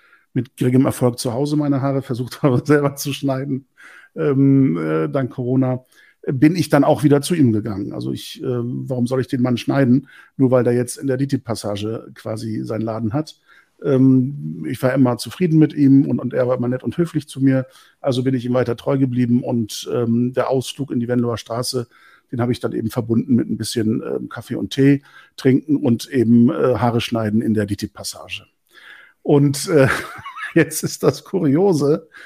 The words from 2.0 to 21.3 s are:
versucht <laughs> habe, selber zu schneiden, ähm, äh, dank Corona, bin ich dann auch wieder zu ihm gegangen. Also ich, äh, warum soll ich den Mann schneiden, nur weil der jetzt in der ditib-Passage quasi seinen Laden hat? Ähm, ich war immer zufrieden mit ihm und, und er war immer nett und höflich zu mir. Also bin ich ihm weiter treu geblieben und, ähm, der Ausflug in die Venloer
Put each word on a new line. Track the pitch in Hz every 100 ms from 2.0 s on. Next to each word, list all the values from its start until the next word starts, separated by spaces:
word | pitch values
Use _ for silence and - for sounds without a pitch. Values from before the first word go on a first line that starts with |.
versucht | - 120 123 -
<laughs> |
habe, | 143 123
selber | 123 147 143 139
zu | 143
schneiden, | 139 139 131 139 135 - _ - - _ 156
ähm, | 156 135 139 135 135 165
äh, | 156 160 156
dank | 143 131
Corona, | - 123 131 127 123 - _ _ _ -
bin | 135 151 180
ich | 151
dann | 147 143
auch | 143
wieder | 139 143
zu | 143 175
ihm | 127
gegangen. | 107 110 95 95
Also | - 127
ich, | 127 - -
äh, | 135
warum | 123 120 135 131 127 120
soll | 131
ich | 123
den | 127
Mann | 127 120
schneiden, | - 139 131 131 - - _ -
nur | 131
weil | 127
der | 120
jetzt | 120 120 -
in | 139
der | 127
ditib-Passage | 139 139 - 107 107 101 107 113 -
quasi | - 113 110 113 113
seinen | 127 113
Laden | 113 110 113
hat? | 143 156 - _ _ _ -
Ähm, | - 131 131 131 127 143 156 165 156
ich | 131
war | 127
immer | 135 127 120
zufrieden | 117 - 185 156
mit | 151
ihm | - 135 135 147
und, | 120
und | 123
er | 127 123
war | 127
immer | 120
nett | 127
und | 120 139
höflich | 170 151 -
zu | 135
mir. | 135 131 127 _ _ _
Also | 139 127
bin | 127
ich | 131
ihm | 123
weiter | 123 120 120
treu | - 139
geblieben | 135 120 120 120
und, | 127 120 107 - -
ähm, | 123 117 117 123
der | 127 120
Ausflug | 135 - - 139
in | 127
die | 120
Venloer | 123 120